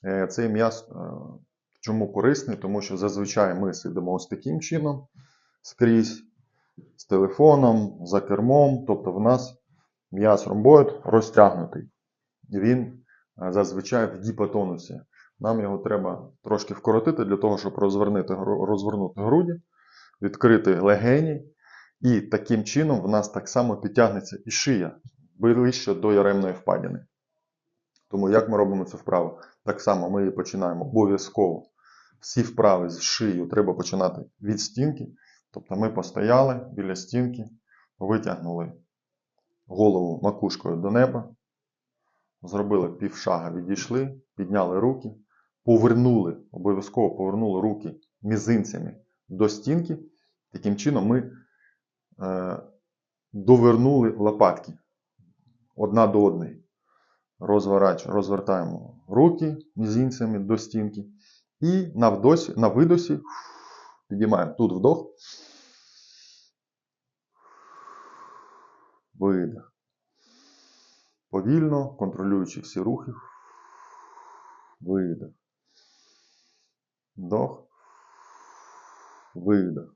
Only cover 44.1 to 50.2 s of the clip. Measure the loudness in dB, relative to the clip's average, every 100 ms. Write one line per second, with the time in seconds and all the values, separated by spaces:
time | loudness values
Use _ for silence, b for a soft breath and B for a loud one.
44.1 | -10 _ -12 -4 -2 0 0 0 -2 -10
45.1 | -16 _ _ _ _ 4 4 6 4 4
46.1 | 2 0 -6 -14 -6 -2 -2 -4 -2 -2
47.1 | -2 -4 -2 -2 -2 -2 -4 -10 -16 _
48.1 | _ -4 -4 0 0 -2 -8 -12 -14 _
49.1 | _ _ -2 0 0 -4 -4 -4 -10 -12
50.1 | _